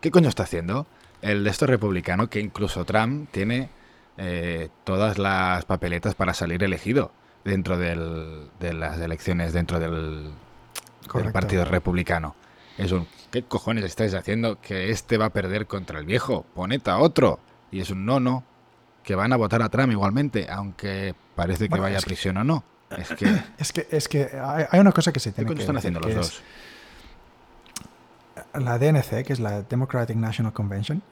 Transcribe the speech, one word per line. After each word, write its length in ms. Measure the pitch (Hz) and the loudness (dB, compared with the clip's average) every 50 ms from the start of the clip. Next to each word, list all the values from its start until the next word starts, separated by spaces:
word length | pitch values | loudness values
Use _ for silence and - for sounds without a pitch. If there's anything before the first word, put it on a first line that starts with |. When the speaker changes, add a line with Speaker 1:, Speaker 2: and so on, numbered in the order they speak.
Speaker 1:
¿qué 100 | - 165 | -2 6
coño 180 | - 185 170 135 | 6 8 8 8
está 140 | - - 98 | 4 2 -2
haciendo 420 | - - 85 82 87 98 131 151 _ _ - - - - - | -2 -2 -4 -2 -2 -4 -4 -4 _ _ -20 -20 -20 -20 -8
el 240 | - 101 104 101 101 | -2 0 0 2 2
de 60 | 104 | 0
estos 180 | 98 - - 135 | 2 2 2 2
republicano 600 | 131 110 104 104 95 92 85 - 87 90 120 117 | 4 2 2 0 0 0 0 -2 0 0 0 0
que 100 | - 104 | -2 -4
incluso 440 | 104 101 - - 104 98 - 92 87 | -4 -4 -4 -4 -4 -2 -2 -4 -4
Trump 420 | - - 107 110 117 135 147 147 135 | 0 2 2 2 2 -2 -4 -6 -6
tiene, 380 | - 98 95 107 117 127 135 135 - - - - - - - _ _ | -4 -2 -2 0 0 -2 -4 -6 -10 -20 -20 -20 -20 -20 -20 _ _
eh, 540 | - 95 90 87 87 85 87 85 82 82 76 _ _ _ | -10 -6 -6 -4 -4 -4 -4 -4 -4 -6 -8 _ _ _
todas 340 | - 95 95 104 107 101 98 | -2 0 2 2 2 2 2
las 460 | 98 98 98 95 92 90 90 87 85 | 0 2 2 2 2 2 2 0 0
papeletas 480 | - 98 87 - 87 87 87 - 107 95 | -2 -2 -2 -2 -2 -2 -2 -2 -2 -2
para 180 | - 95 92 90 | 0 -2 -2 0
salir 300 | - - 85 85 87 101 | -2 -2 -2 -2 0 0
elegido 500 | 98 90 85 - 101 120 143 101 - - _ _ _ _ _ _ | 0 -2 -2 -2 0 0 2 0 0 -6 _ _ _ _ _ _
dentro 320 | 98 98 95 90 - 92 | -2 -2 0 0 0 0
del, 720 | 87 90 85 85 82 82 82 82 80 80 80 78 78 76 71 - - | 0 0 0 -2 -2 -4 -4 -6 -6 -8 -10 -12 -14 -16 -18 -12 -8
de 120 | 90 85 85 | -6 -6 -4
las 260 | 80 80 78 78 82 | -4 -6 -6 -6 -6
elecciones, 520 | 85 82 82 80 - - 90 87 85 82 80 | -4 -4 -6 -4 -2 -2 0 0 0 0 0
dentro 260 | 87 85 82 87 85 | 0 0 0 0 -2
del, 100 | 82 82 82 80 80 78 78 76 76 76 76 - - - - - - - - - - - - _ - | -2 -2 -4 -4 -4 -6 -8 -8 -10 -12 -14 -14 -18 -20 -20 -20 -20 -16 -16 -16 -16 -16 -20 _ -18
del 60 | - | -4
Speaker 2:
Correcto. 240 | - 123 107 110 110 | -2 -2 -2 0 0
Speaker 1:
Partido 320 | - 92 104 101 92 87 | 0 0 2 2 2 2
Republicano? 680 | - 90 90 - 95 87 87 87 - 90 82 80 76 - - - - - - - - - - | 2 2 0 2 2 0 0 2 0 0 0 0 -4 -10 -12 -20 -20 -20 -20 -20 -20 -8 -4
Es 140 | 101 87 92 | -2 0 0
un, 140 | 90 85 - - - - - | 0 -2 -4 -10 -20 -20 -6
¿qué 120 | - 120 123 | -6 -6 -6
cojones 420 | - - 113 - - 117 113 101 | -2 -6 -4 -2 -2 -2 -2 -2
estáis 300 | 92 - - 110 107 95 | -4 -2 0 0 0 0
haciendo 440 | 92 90 - - 113 117 113 104 - | -2 -2 -2 -2 0 0 -2 -2 -4
que 300 | - - 101 95 92 98 | -8 -8 -6 -4 -2 -2
este 280 | 113 101 - - 120 110 | -2 -4 0 0 2 2
va 80 | 110 | 2
a 40 | 110 | 2
perder 360 | - 104 92 92 95 104 104 | 0 0 -2 0 -2 -2 -4
contra 320 | - - 98 90 - 82 78 | -4 -6 -8 -8 -8 -10 -10
el 80 | 76 | -4
viejo? 400 | 80 104 123 - - 127 90 - - - | -2 -2 -2 0 0 -2 -2 -2 -8 -8
Poned 320 | - 90 95 120 139 - - | -6 -4 -2 -2 -2 0 2
a 80 | 90 98 | 4 6
otro. 420 | 143 170 135 - 135 104 73 - - _ - _ _ _ | 4 4 6 6 4 4 4 2 -6 _ -20 _ _ _
Y 100 | - 95 | -8 -8
es 100 | 92 85 | -6 -4
un, 160 | 98 95 98 | -4 -4 0
no, 120 | 107 131 139 | 2 2 2
no, 240 | 123 127 127 127 127 _ _ _ _ _ _ _ _ _ _ _ _ | 4 2 0 0 -4 _ _ _ _ _ _ _ _ _ _ _ _
que 120 | - 101 | -2 0
van 180 | 92 101 117 131 | 0 2 2 4
a 40 | |
votar 240 | 123 113 101 113 117 117 | 4 4 2 2 2 2
a 60 | 107 | 2
Trump 220 | - 120 135 127 113 | 2 2 2 4 4
igualmente, 560 | 101 98 98 101 131 143 143 - 110 95 - | 2 2 2 2 2 0 0 0 -2 -4 -2
aunque 640 | - 98 101 101 92 - - 101 98 95 98 95 90 - _ _ _ | -6 -6 -6 -8 -10 -8 -8 -6 -4 -4 -4 -6 -6 -8 _ _ _
parece 300 | - 87 87 95 90 107 | -2 0 0 0 0 0
que 60 | 101 | 0
Speaker 2:
Bueno, 120 | 85 98 95 | 2 0 0
Speaker 1:
vaya 160 | 98 98 95 | 0 0 -2
Speaker 2:
es 40 | - | -2
Speaker 1:
a 40 | |
Speaker 2:
que 40 | - | -4
Speaker 1:
prisión 260 | 92 - - 95 92 95 | -6 -4 -2 -2 -2 0
o 60 | 110 | 0
no. 200 | 139 165 151 - _ _ _ _ _ - | 0 0 0 -2 _ _ _ _ _ -12
Es 120 | - 87 - | -12 -10 -10
que 160 | - - 202 | -6 0 2
Speaker 2:
<clears throat> 320 | - 214 170 - - - - | 4 4 2 0 -4 -8 -6
es 140 | 147 - - | -6 -4 -4
que, 140 | 170 160 - | -4 -4 -2
es 180 | - 151 - - | -2 -2 -2 0
que 220 | - 147 139 123 - 135 131 | 0 0 0 0 -4 -8 -6
hay, 220 | 139 143 160 156 - | -4 -2 -2 0 4
hay 100 | - 180 | 6 8
una 120 | 202 202 - | 8 10 8
cosa 200 | - 160 180 151 | 6 4 2 0
que 80 | 127 | 0
se 100 | - 110 | -4 -4
Speaker 1:
¿Qué 40 | 98 | -4
Speaker 2:
tiene 120 | - 110 113 | -2 -2 -2
Speaker 1:
coño 80 | - 143 | -2 -2
Speaker 2:
que 40 | 101 | -2
Speaker 1:
están 100 | 95 98 | -2 -2
Speaker 2:
decir, 140 | - 95 95 | -2 0 -2
Speaker 1:
haciendo 100 | 87 82 | -2 -2
los 80 | 80 104 | -2 -2
Speaker 2:
que 60 | 110 | 0
Speaker 1:
dos? 280 | 110 - 82 - - - - - - - - - - - - - - - - - - - - - _ - - - - - - - - - - - - - - - - - - - - - - - | 0 0 -2 -4 -10 -18 -20 -20 -20 -20 -20 -20 -20 -20 -20 -20 -20 -20 -20 -20 -20 -20 -20 -20 _ -20 -20 -20 -20 -20 -18 -16 -16 -16 -16 -20 -20 -20 -20 -20 -20 -20 -20 -20 -20 -20 -10 -4
Speaker 2:
es 80 | 143 131 | -2 0
la 160 | 123 117 117 | 0 2 4
D 100 | 135 151 | 6 6
N 140 | 156 147 123 | 6 6 4
C, 220 | - - 110 135 | 2 -2 -4 -2
que 80 | - 139 | -2 -2
es 80 | 123 | -2
la 220 | 113 104 101 104 101 | 0 -2 -2 -4 -4
Democratic 540 | - - 123 131 127 - 127 117 113 113 | -2 -2 -2 0 0 0 -2 -2 0 0
National 360 | 113 113 110 104 - 117 113 - | -2 0 -2 0 0 -2 -2 0
Convention 500 | - 104 98 98 98 104 - 151 185 - - | -2 -4 -2 -2 -4 -4 -2 -4 -6 -6 -8